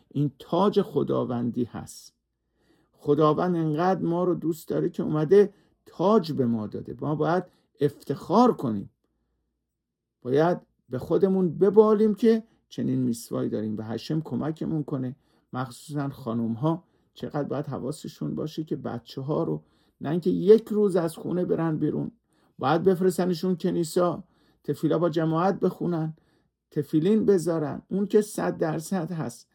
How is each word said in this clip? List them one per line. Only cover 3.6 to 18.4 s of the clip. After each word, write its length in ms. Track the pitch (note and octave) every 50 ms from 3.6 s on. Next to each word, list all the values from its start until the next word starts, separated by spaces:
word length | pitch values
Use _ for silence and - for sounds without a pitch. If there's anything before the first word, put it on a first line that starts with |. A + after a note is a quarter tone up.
| D#3+ D#3 D3 D3 F3+ F#3 F#3+ -
ما 240 | - E3 E3+ F3 F3+
رو 100 | F3+ E3
دوست 340 | - - D#3+ E3+ D#3+ - -
داره 200 | D#3 D3+ D#3 F3
که 140 | - -
اومده 520 | E3+ E3 D3+ D3+ D#3 D3 F#3+ G3+ G3+ G3+ - _ _ _ _ _ _
تاج 460 | - - - E3 G3 A3 A3 D#3+ D#3
به 140 | C3+ C3 B2+
ما 200 | A#2 A#2 A2 G#2+
داده. 300 | G#2 - G2+ - - - A#2+
ما 140 | - C#3+ D#3
باید 300 | C3 D3+ D3+ E3+ F#3 F3+ - _ _ _ _ _ -
افتخار 760 | C#3+ C#3+ - - - - C#3 - - - E3 A3 B3 A#3 E3+
کنیم، 340 | - - A#2+ G#2+ G2 - - _ _ _ _ _ _ _ _ _ _ _ _ _ _ _ _ _ _ _ _ _ _ _ _ _ _
باید 360 | - B2 B2+ C#3+ D#3+ F3 F3 - - _ _ _ _ -
به 100 | B2+ B2+
خودمون 600 | - - E3 E3 F#3+ F#3+ F#3+ F#3+ F#3 E3+ C#3+ D3+
ببالیم 560 | F#3 G#3 F#3+ G#3+ G#3+ G#3+ A3 G#3 A3 G#3+ G3+
که 280 | - A#3+ A3 A3+ A3 A3 _ _ _ _ -
چنین 300 | - - B2 C3 C3 C3
میسوایی 520 | B2+ B2 A#2 - - - B2+ B2+ B2+ B2
داریم 260 | A2+ A2 G#2+ A2 G#2+ G2
و 40 |
هشم 380 | G#2+ A2 A2 A2 - - D#3 D#3+
کمکمون 640 | D#3 - B2 A#2+ C3 D3+ D#3 - D#3 D3 D#3+ D#3 C#3+
کنه. 320 | - D3 C3 B2+ B2 C3+ _ _ _ _ _ _ _
مخصوصاً 560 | - B2+ C3 B2 A#2+ - - - C#3+ D3 C#3 C#3
خانم‌ها 760 | C3 - - A2+ A2+ A#2 A#2 A2+ A2+ A2+ D3 D#3+ E3 F3 - _ _ _ _ _ _
چقدر 280 | - C3+ - - D3
باید 240 | C#3+ - C3 C3+ D3+
حواسشون 680 | C#3+ C3 F#2 - - D#3 - - D#3 - - D#3 D3 -
باشه 300 | -